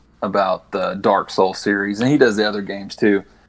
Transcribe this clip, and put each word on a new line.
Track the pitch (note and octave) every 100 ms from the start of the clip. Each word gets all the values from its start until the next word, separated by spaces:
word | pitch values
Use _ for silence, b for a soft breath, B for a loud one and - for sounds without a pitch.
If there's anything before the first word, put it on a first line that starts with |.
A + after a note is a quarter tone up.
| _ -
about | G#2 G2 F#2+ F2+ -
the | G2 F#2
Dark | F#2+ G#2+ G2 D#2+
Souls | - F#2+ F#2
series, | G#2 G2+ G2+ G#2
and | B2
he | D3
does | B2 G#2
the | G#2+
other | G#2
games | G2+ G2 G2 -
too. | A2 G2 - b